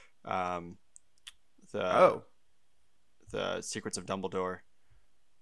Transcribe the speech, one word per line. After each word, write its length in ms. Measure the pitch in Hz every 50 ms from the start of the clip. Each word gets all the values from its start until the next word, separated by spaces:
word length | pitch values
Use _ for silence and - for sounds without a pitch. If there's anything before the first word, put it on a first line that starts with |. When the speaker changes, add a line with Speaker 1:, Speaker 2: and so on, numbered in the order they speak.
| - - - - -
Speaker 1:
um, 540 | - - 92 90 90 90 87 87 87 87 - - - - - - - - - - - - - - - - - - -
the 240 | - - 98 90 92
Speaker 2:
Oh. 280 | 123 185 165 110 - - - - - - - - - - - - - - - - - - - - - - -
Speaker 1:
the 300 | - 104 95 95 92 90
Secrets 340 | 90 - - 110 - 107 - 101
of 80 | 87
Dumbledore. 540 | - 98 98 95 92 92 95 92 92 90 - - - - - - - - - - - - - - - - -